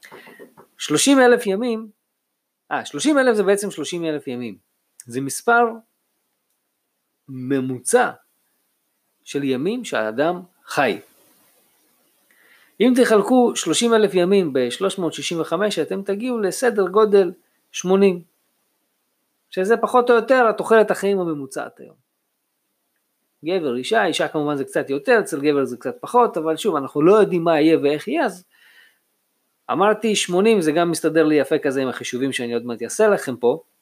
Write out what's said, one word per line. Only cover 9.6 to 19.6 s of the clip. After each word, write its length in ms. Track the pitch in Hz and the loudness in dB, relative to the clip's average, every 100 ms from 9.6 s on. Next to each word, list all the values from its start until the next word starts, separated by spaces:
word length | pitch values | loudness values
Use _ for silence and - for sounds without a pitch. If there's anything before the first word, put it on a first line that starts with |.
| 160 247 | -4 -6
שהאדם 580 | 226 120 110 110 156 180 185 _ - | -6 -4 -4 -2 -2 -2 -10 _ -10
חי. 340 | - 131 87 - _ _ _ _ _ _ _ _ _ _ _ _ _ _ _ _ - | -2 0 -2 -10 _ _ _ _ _ _ _ _ _ _ _ _ _ _ _ _ 0
אם 140 | 233 247 | 2 4
תחלקו 600 | 240 220 196 254 240 - | 4 4 4 4 4 0
שלושים 380 | - 156 233 | -4 0 2
אלף 200 | 226 208 | 2 2
ימים 400 | 180 175 196 170 | 2 2 2 2
בשלוש 440 | 131 123 117 190 185 | 0 -2 -2 -4 -2
מאות 160 | 165 | -6
שישים 280 | 147 139 170 | -4 -6 -6
וחמש, 380 | 151 165 208 202 | -4 -2 -2 -2
אתם 220 | 147 190 | -4 -4
תגיעו 380 | 196 202 247 240 | -6 -6 -4 -4
לסדר 480 | 196 - 247 208 185 | -4 -2 -2 0 0
גודל 440 | 190 214 196 180 180 _ _ _ | 2 4 4 2 -2 _ _ _
שמונים, 500 | - 180 190 196 180 165 _ _ _ _ _ _ _ _ _ _ _ _ | -8 0 4 4 2 -8 _ _ _ _ _ _ _ _ _ _ _ _
שזה 280 | - | -4